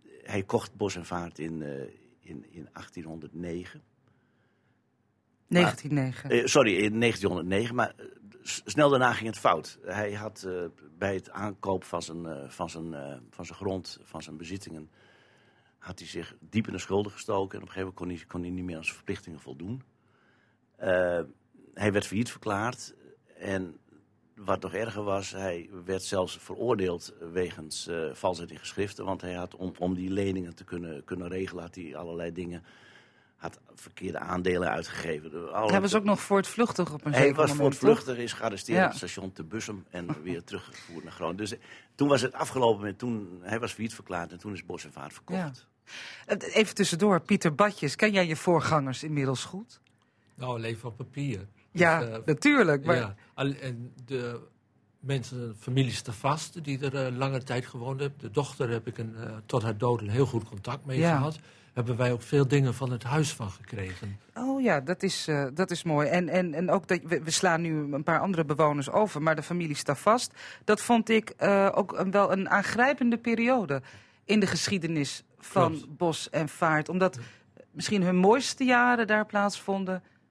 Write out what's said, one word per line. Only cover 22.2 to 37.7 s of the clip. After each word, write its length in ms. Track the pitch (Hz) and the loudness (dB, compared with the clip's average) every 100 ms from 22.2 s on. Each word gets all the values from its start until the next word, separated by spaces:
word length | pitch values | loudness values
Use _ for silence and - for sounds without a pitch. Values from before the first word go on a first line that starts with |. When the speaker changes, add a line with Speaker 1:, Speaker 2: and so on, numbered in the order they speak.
| 120 | -4
Speaker 1:
verklaard. 600 | - 107 101 113 131 - - 71 - _ - | -4 -4 -2 -2 -6 -14 -18 -20 -20 _ -12
En 400 | 95 95 92 73 _ - _ _ _ - | -4 -4 -4 -10 _ -20 _ _ _ -10
wat 260 | 98 - | -2 -2
nog 120 | 95 | -2
erger 300 | 98 117 101 | -4 -4 -4
was, 280 | 101 98 98 | -2 -2 -4
hij 380 | 95 95 85 85 95 87 | -6 -4 -4 -10 -14 -6
werd 180 | 95 | -6
zelfs 340 | - 98 90 - | -2 -2 -2 -6
veroordeeld 760 | - - 120 110 92 87 - - 82 | -12 -4 0 2 0 -2 -8 -14 -6
wegens, 560 | 87 87 82 78 - - | -2 -4 -6 -12 -10 -6
eh, 100 | 85 78 | -4 -6
valsheid 380 | - 98 85 85 | -2 -4 -2 -8
in 80 | 78 | -12
geschriften. 460 | - - 101 - 92 | -10 -4 -4 -4 -6
Want 160 | 87 | -6
hij 120 | 90 | -6
had, 220 | 90 90 - | -8 -8 -8
om, 180 | 92 82 | -10 -2
om 160 | 90 92 | -2 -2
die 140 | 92 | -2
leningen 460 | 95 98 95 87 87 | -2 0 -2 -6 -14
te 80 | |
kunnen, 400 | 92 90 85 73 | -12 -10 -10 -12
kunnen 240 | - 90 87 | -8 -8 -6
regelen, 360 | 92 95 90 | -6 -6 -8
had 120 | 82 92 | -12 -14
hij 200 | 80 69 | -12 -10
allerlei 360 | 85 85 85 | -8 -6 -6
dingen, 320 | 85 87 85 - - - - _ _ _ _ | -6 -8 -10 -14 -20 -20 -20 _ _ _ _
had 240 | 82 - _ - | -14 -14 _ -20
verkeerde 440 | - - 92 80 | -20 -12 -8 -8
aandelen 500 | 85 90 92 90 87 | -4 -2 0 0 0
uitgegeven. 600 | - 87 - 85 76 78 | -2 -6 -8 -6 -6 -8
Allerlei 400 | 78 82 90 110 | -12 -6 0 4
Speaker 2:
Hij 100 | 196 | 4
was 140 | 196 214 | 4 2
ook 80 | |
nog 180 | 202 196 | 2 0
voortvluchtig 720 | - 202 185 - 233 - 165 | 2 2 2 0 0 0 -4
op 120 | 147 151 | -4 0
een 60 | |
Speaker 1:
Hij 100 | 127 | 6
Speaker 2:
zeker 140 | 143 139 | 6 6
Speaker 1:
was 140 | 147 | 2
Speaker 2:
moment, 220 | 147 143 | 4 2